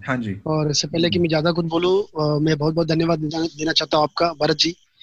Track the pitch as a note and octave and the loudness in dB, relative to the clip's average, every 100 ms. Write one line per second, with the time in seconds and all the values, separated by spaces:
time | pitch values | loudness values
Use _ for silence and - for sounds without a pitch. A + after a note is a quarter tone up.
0 | - B2+ G#2+ F#2+ D#3 D#3 D3+ C#3+ D3+ E3+ | -6 -4 -4 -6 -2 -2 0 -2 -2 0
1 | E3+ F#3+ E3+ D#3+ D#3+ E3+ E3+ E3 F3+ F#3+ | 0 2 2 2 0 0 0 0 2 2
2 | - D#3 D3+ D3+ D#3 D3+ D3+ D#3+ D#3+ D#3+ | 0 -2 0 2 2 2 0 0 0 0
3 | E3 E3 D3+ D#3+ E3 D3+ D#3 - D#3 D#3+ | 0 0 -2 -4 -4 -4 -2 -2 0 2
4 | D3+ - E3+ D3+ D3+ D3+ D#3+ F3 _ _ | 2 2 -2 0 0 2 0 -2 _ _